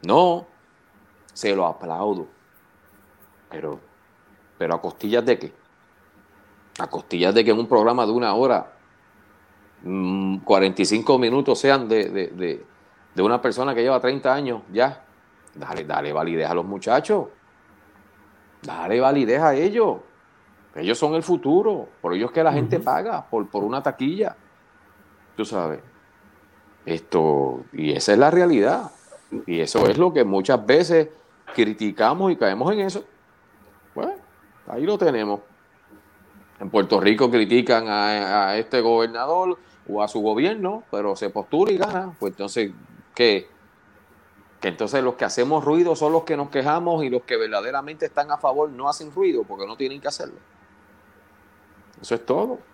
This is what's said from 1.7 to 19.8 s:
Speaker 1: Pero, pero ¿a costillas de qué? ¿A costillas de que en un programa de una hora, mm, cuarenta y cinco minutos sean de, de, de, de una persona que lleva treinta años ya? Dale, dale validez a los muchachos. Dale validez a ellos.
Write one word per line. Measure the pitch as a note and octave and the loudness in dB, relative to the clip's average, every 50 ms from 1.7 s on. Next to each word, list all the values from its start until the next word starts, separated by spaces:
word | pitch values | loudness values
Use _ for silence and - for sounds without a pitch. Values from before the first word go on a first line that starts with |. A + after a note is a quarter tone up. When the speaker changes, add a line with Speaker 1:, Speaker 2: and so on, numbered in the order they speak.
| E2 - - E2+ E2 E2+ G2 G#2+ G2+ F2+ D2+ C#2+ - _ _ _ _ - _ _ _ _ _ _ _ _ _ _ _ _ - _ _ _ _ _ | -2 -4 -8 -8 -6 -4 -2 -2 -2 -4 -6 -12 -16 _ _ _ _ -20 _ _ _ _ _ _ _ _ _ _ _ _ -20 _ _ _ _ _
Speaker 1:
Pero, | D2+ D#2 D2+ D2+ D2+ - - _ _ _ _ _ _ _ _ _ _ _ _ _ _ | -16 -10 -10 -10 -10 -10 -14 _ _ _ _ _ _ _ _ _ _ _ _ _ _
pero | _ F2 E2 E2 | _ -4 -2 -2
¿a | E2+ | -2
costillas | - F2+ - - - G#2 A2 A#2+ A#2 | -4 -8 -10 -8 -4 0 0 0 2
de | A#2 A#2+ - | 2 0 0
qué? | - - - _ _ _ _ _ _ _ _ _ _ _ _ _ _ _ _ _ _ _ _ _ _ _ _ - | 0 -14 -16 _ _ _ _ _ _ _ _ _ _ _ _ _ _ _ _ _ _ _ _ _ _ _ _ -10
¿A | D#2 D2 | -10 -8
costillas | - - - - - F2 E2+ F#2 G2 | -8 -10 -10 -6 -2 0 2 4 4
de | A2+ A2 | 4 6
que | A2+ A2 | 4 4
en | A2 | 2
un | A#2 A2 | 2 2
programa | B2 A2+ G#2+ A2+ A#2+ B2+ A#2+ | 4 4 4 4 2 2 0
de | G#2 A2 | 0 0
una | B2 B2 A2 G2 | 0 0 0 0
hora, | A2 B2+ C3+ B2 F#2 - - - _ _ _ _ _ _ _ _ _ _ _ _ _ _ _ _ _ _ _ _ _ - | 2 2 2 2 0 -2 -6 -16 _ _ _ _ _ _ _ _ _ _ _ _ _ _ _ _ _ _ _ _ _ -10
mm, | F#2 F#2 F#2+ F#2+ F#2 F#2+ G2 G2 F#2+ F#2+ F#2+ | -6 -4 -4 -2 -2 -2 -2 -2 -2 -4 -4
cuarenta | - - G#2 G2 G2 G2 F2+ - G2 | 0 2 4 4 4 2 2 0 0
y | |
cinco | F2+ G#2+ A2 A2 - C#3 B2+ | 0 2 -2 2 2 2 4
minutos | B2+ A2+ A#2+ C#3 C#3 C3+ B2 A#2+ | 4 2 0 0 2 0 0 2
sean | - C3+ C#3 C3+ B2 A2 | 4 2 2 2 2 0
de, | A2+ A2 G2+ F2 | 0 0 0 0
de, | - G2 F#2 - | -2 -4 -6 -6
de, | - F2+ F2+ F2 D2+ - - _ _ _ _ _ _ _ _ _ _ | -6 -6 -6 -6 -6 -6 -10 _ _ _ _ _ _ _ _ _ _
de | F#2+ F#2+ | 0 2
una | G#2 A#2 A#2+ | 2 2 2
persona | - C3 G#2 A#2+ B2+ C#3 C3+ | 0 -2 -2 -2 -4 -2 0
que | A#2 A#2 | 0 0
lleva | C3 C3+ B2 | 2 2 2
treinta | B2 B2+ C3+ C#3 C3+ C3+ C3 | 0 0 -2 0 0 0 0
años | C#3 D3 C3 A#2+ A2 - - F#2 | 0 -2 -4 -6 -8 -10 -8 0
ya? | G#2 A#2+ C#3 C#3+ - - _ _ _ _ _ _ _ _ - _ | 0 0 0 0 -6 -18 _ _ _ _ _ _ _ _ -20 _
Dale, | - - - E2+ - D#2 | -18 -14 -12 -10 -10 -8
dale | D2+ D2+ D2 C#2+ D2 D2 | -6 -6 -4 -4 -4 -4
validez | D2+ D#2 E2 E2+ E2 D#2 E2 | -4 -4 -2 -2 -2 -2 -2
a | E2+ | -2
los | F2 E2+ | -4 -4
muchachos. | F#2+ G2+ G2 F#2+ A2 A2+ C3+ D3+ - G#3+ G3+ D3+ - - _ _ _ _ _ _ _ _ _ _ _ _ _ _ _ _ _ _ _ _ _ _ _ _ _ - | -4 -8 -8 -2 0 0 0 2 0 -2 -2 -2 -6 -14 _ _ _ _ _ _ _ _ _ _ _ _ _ _ _ _ _ _ _ _ _ _ _ _ _ -16
Dale | - D#2+ E2 E2 F2+ G#2 A#2+ | -14 -12 -8 -4 -2 0 2
validez | C3 C3 C#3+ C#3+ C3 G#2+ A#2+ C#3 | 4 4 4 2 2 2 2 4
a | D#3+ D3+ C#3 | 4 4 4
ellos. | C3+ D#3+ G3 G#3 A#3+ | 4 0 0 2 2